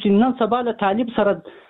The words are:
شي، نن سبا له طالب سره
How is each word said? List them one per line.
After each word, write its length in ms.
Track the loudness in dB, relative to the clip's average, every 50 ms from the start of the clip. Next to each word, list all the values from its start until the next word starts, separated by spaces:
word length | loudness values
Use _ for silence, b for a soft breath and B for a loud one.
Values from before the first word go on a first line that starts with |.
| 0
شي، 80 | 2 4 4 4
نن 120 | 2 2 0 -2
سبا 180 | 0 0 -2 -2
له 80 | -4 -4 -2 -2
طالب 320 | -2 0 -2 -4 -4 -2
سره 260 | 0 0 0 0 -2 -6 B B B B B